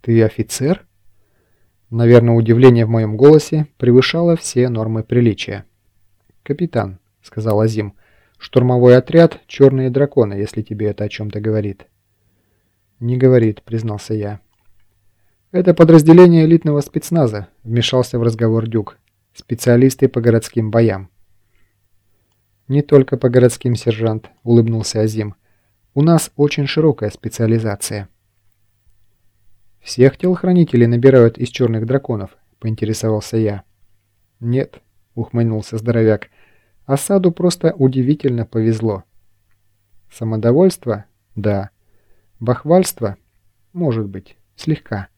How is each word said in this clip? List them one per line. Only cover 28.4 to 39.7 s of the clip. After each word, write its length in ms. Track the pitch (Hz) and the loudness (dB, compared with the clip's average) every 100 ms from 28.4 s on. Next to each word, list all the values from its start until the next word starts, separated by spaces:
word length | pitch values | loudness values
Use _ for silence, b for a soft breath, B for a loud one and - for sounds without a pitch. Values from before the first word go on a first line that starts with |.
| _ _ _ _ _ _ _ _ _ _ _ _ _ _ | _ _ _ _ _ _ _ _ _ _ _ _ _ _
Всех 360 | - - 131 - | -16 0 0 2
телохранителей 680 | 180 180 180 180 165 120 120 | -4 -2 0 0 2 2 0
набирают 500 | 120 131 131 117 - | 4 4 6 4 0
из 120 | 123 | -10
«Чёрных 360 | - 123 113 113 | -4 -4 -2 -4
драконов», — 520 | 135 135 110 101 _ _ _ | -4 -4 -10 -10 _ _ _
поинтересовался 800 | 113 110 107 110 113 107 - 113 | -8 -6 -6 -4 -4 -4 -4 -4
я. 260 | 110 101 - _ _ _ _ _ _ _ | -4 -6 -14 _ _ _ _ _ _ _
«Нет», — 420 | 117 123 - - _ _ _ - | -6 -4 -6 -12 _ _ _ -12
ухмыльнулся 600 | 113 120 117 110 107 113 | -6 -4 -2 -4 -8 -8
здоровяк, — 520 | 113 113 110 104 - _ _ _ _ _ - | -4 0 0 0 -6 _ _ _ _ _ -6
«Асаду 460 | 139 - 196 185 | -6 -2 0 0
просто 420 | 170 180 175 165 160 | -2 -4 -2 -4 0
удивительно 680 | 131 131 127 151 139 120 113 | -2 0 -2 -2 -2 -4 -6
повезло». 580 | 113 110 110 110 98 - _ _ _ _ _ _ | -4 -2 -2 -4 -6 -12 _ _ _ _ _ _